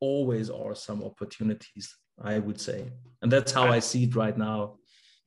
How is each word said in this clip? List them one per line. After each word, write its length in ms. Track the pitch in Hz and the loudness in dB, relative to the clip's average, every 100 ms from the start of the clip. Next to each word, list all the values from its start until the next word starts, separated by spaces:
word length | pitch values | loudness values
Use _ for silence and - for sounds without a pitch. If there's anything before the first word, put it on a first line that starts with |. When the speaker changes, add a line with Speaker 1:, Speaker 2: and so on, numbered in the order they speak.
Speaker 1:
always 480 | 135 143 127 113 107 | 0 2 2 0 -2
are 260 | - 107 | -6 -8
some 280 | 104 - 104 | -8 -8 -6
opportunities, 920 | 104 - 107 - 110 107 - 104 98 - _ - | -8 -8 -10 -4 -2 -2 -8 -18 -18 -18 _ -10
I 160 | 104 107 | -4 -2
would 200 | 104 101 | -2 -4
say. 340 | - 104 - - - _ | -6 -6 -8 -14 -20 _
And 100 | 117 | 4
that's 220 | 135 - | 4 4
how 140 | 131 123 | 4 4
Speaker 2:
I 100 | 117 | 4
Speaker 1:
I 20 | |
see 240 | - 127 | 2 2
it 120 | 123 117 | 2 2
right 220 | 107 110 | 2 0
now. 380 | 107 107 104 - _ _ _ _ | 0 -2 -4 -8 _ _ _ _